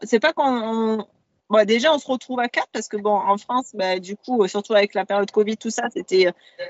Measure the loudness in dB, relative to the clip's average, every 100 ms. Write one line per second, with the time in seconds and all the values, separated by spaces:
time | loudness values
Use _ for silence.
0 | -2 0 2 0 0 0 -2 -2 -2 -2
1 | -6 _ _ _ 0 2 4 2 2 0
2 | -2 -6 -4 -4 -2 -4 -6 -8 -8 -4
3 | 0 0 2 -2 -2 -4 -4 -4 -2 -2
4 | -6 -12 -2 0 0 -2 2 2 4 0
5 | -2 -2 0 0 0 -2 -6 -6 -6 -8
6 | 0 2 2 0 _ -14